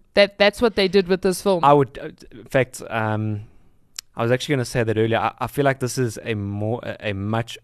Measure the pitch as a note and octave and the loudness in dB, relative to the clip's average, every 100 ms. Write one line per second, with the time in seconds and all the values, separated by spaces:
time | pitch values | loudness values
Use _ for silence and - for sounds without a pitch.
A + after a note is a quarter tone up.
0 | _ - G3+ - G3+ - A#3+ G#3+ F#3+ G3 | _ 2 2 4 2 6 4 4 2 2
1 | F3 F#3 G3 F3+ G3+ F3+ C#3+ D3 C#3 - | 2 0 0 -2 0 2 6 6 4 -2
2 | D#2 - - A2 A2+ C3+ B2+ - - A2+ | -16 -16 -20 -20 -4 0 0 -4 -8 -4
3 | A2 G#2+ G#2+ G#2+ A2 - _ _ _ - | -2 -2 -4 -6 -10 -20 _ _ _ -20
4 | - - A#2 B2+ - C#3 A#2 B2+ A2 G#2+ | -16 -6 0 0 0 -4 -2 -2 -2 0
5 | A2 A2 G#2+ - A#2+ - C#3 C3 B2 - | 0 0 -2 -4 -6 -2 0 0 -4 -4
6 | B2 - - G#2+ G2+ G2+ G#2+ A#2+ - - | -4 -4 -8 -6 -6 -6 -4 -6 -8 -8
7 | G#2+ G2 G2+ A2+ A2+ - | -8 -6 -4 -4 -6 -12